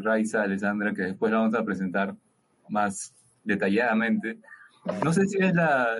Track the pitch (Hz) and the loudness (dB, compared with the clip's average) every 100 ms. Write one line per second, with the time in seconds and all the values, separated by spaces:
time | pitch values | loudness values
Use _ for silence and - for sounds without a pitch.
0 | 104 110 110 113 101 98 101 104 104 101 | 0 2 2 0 0 0 -2 0 -2 -2
1 | 92 95 110 113 110 117 110 92 95 98 | -4 -2 0 2 2 0 -2 -4 -2 -2
2 | 98 98 _ _ _ _ - 104 104 101 | -2 -6 _ _ _ _ -6 -2 -2 -4
3 | - _ _ _ - 101 98 101 123 110 | -12 _ _ _ -4 0 2 2 2 2
4 | 113 107 110 113 - - - _ 190 - | 2 0 -2 -10 -16 -20 -20 _ -8 -2
5 | 175 170 196 190 190 170 165 135 120 113 | 0 2 2 2 2 2 2 2 2 -2